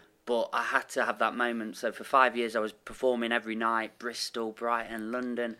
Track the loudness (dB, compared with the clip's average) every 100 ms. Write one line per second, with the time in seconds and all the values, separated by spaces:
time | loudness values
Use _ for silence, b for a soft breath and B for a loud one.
0 | -16 _ -2 0 0 0 2 0 0 0
1 | 0 2 2 2 0 0 -6 -4 -4 -4
2 | 2 6 6 4 0 0 -2 -4 -14 0
3 | 2 2 2 0 0 0 2 2 -2 -6
4 | -10 -6 -6 -4 -6 -4 -2 0 -2 -6
5 | -6 -4 -4 -2 -4 -6